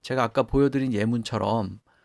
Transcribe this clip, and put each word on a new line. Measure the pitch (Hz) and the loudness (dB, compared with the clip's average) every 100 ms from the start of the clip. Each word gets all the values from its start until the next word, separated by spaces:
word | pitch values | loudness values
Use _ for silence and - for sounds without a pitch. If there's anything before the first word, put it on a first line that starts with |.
제가 | - 127 | -6 -2
아까 | 113 - | 0 0
보여드린 | 120 135 139 135 131 | 2 2 2 2 -2
예문처럼 | 107 110 117 113 117 101 113 95 101 _ _ | 0 0 0 -2 -2 0 0 -2 -10 _ _